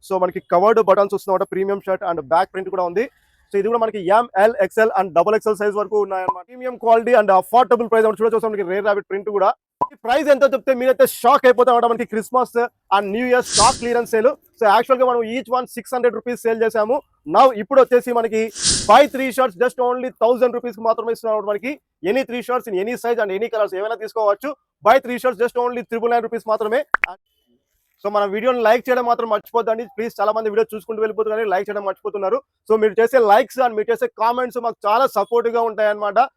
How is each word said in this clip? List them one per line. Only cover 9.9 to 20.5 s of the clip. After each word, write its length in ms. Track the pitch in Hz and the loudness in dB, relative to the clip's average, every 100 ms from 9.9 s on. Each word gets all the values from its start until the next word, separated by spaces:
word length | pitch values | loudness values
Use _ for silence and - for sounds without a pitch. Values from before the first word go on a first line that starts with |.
ఈ 20 | 277 226 | -6 -2
ప్రైస్ 220 | 269 294 | 0 2
ఎంతో 140 | 269 277 | 2 2
చెప్తే 180 | 254 233 262 | 0 -2 0
మీరైతే 240 | 254 254 262 - | 0 2 2 2
షాక్ 220 | 233 262 254 | 2 4 4
అయిపోతారన్నమాట. 420 | 240 240 240 233 | 4 4 4 2
మనకి 140 | 233 240 | 0 -4
క్రిస్మస్ 420 | 214 208 254 247 233 240 _ _ 196 | -6 -2 -2 -2 -2 -4 _ _ -2
and 100 | 202 208 | 0 -4
న్యూ 100 | 247 | 0
ఇయర్ 140 | 247 - | 0 0
స్టాక్ 260 | - 220 - | 2 2 2
క్లియరెన్స్ 300 | 233 240 233 226 | -2 -2 0 2
సేల్. 160 | 226 302 _ _ | 2 0 _ _
So 40 | 220 | 2
యాక్చువల్ 260 | 202 247 254 | 2 2 0
గా 60 | 254 | 2
మనం 100 | 240 220 240 | 0 -2 -6
each 140 | 233 247 | -4 -4
one 120 | 247 - | -4 -12
సిక్స్ 180 | 208 254 | -8 -2
హండ్రెడ్ 220 | 240 220 | -2 -2
రూపీస్ 240 | - 240 226 | -8 -4 -2
సేల్ 160 | 226 226 | 0 -2
చేసాము. 320 | 220 214 277 - _ - 180 | 0 -2 -2 -4 _ -2 4
Now 100 | 262 226 | 4 4
ఇప్పుడు 180 | 214 269 | 0 2
వచ్చేసి 260 | 247 247 240 233 | 4 2 2 -2
మనకి 220 | 226 220 220 - - - - | 0 -2 -4 -4 -4 -4 6
buy 120 | 220 285 | 6 6
three 160 | 262 262 240 | 2 -6 0
shirts 180 | 262 175 | -2 0
just 140 | 240 - 247 | -2 0 -2
only 220 | 247 254 - | -2 -6 -2
థౌసండ్ 340 | 220 247 247 | 0 2 0